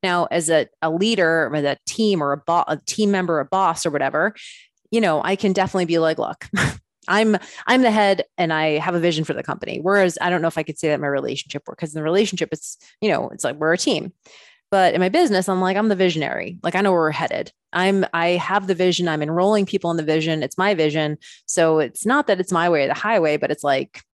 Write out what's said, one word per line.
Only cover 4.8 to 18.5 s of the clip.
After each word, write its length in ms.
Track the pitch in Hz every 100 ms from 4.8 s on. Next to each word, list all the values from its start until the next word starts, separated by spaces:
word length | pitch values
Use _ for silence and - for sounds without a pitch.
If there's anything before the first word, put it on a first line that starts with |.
| _
you 120 | 233
know, 200 | 208 156
I 140 | - 190
can 160 | 208
definitely 340 | 190 185 196 175
be 140 | 165
like, 180 | 160 160
"Look, 300 | - 180 - 196 - -
<laughs> 300 | _ _ -
I'm, 260 | 196 220 208 - - -
I'm 140 | 254
the 100 | 247
head 320 | 214 202 196 - -
and 160 | 170
I 240 | 156 156 151
have 180 | 170 175
a 40 |
vision 260 | 170 156 160
for 80 |
the 100 | -
company." 360 | - - - -
Whereas 360 | 165 202 185 165
I 80 | 175
don't 120 | 175
know 60 | 165
if 100 | 160
I 60 |
could 160 | 160 156
say 100 | 160
that 40 |
in 80 | 147
my 60 | 147
relationship, 560 | 139 139 139 - 143 -
'cause 280 | - 160
in 60 | 151
the 40 |
relationship, 460 | 156 180 214 180 160
it's, 240 | 156 - - - _
you 80 | 214
know, 200 | 170 -
it's 140 | -
like, 140 | 139 147
we're 160 | 156
a 40 | 175
team. 360 | - 175 - - _ - - _ _
But 220 | 196 180
in 80 | 160
my 80 | 185
business, 400 | 262 339 196 185
I'm 120 | 185
like, 140 | 185 190
"I'm 140 | 214
the 60 | 196
visionary. 640 | 185 160 139 123 90 175
Like, 120 | 165 180
I 60 |
know 100 | 202
where 100 | 180
we're 100 | 156
headed. 400 | 143 - - - _ _
I'm, 320 | 170 185 196 185
I 160 | 170 170
have 360 | 175 175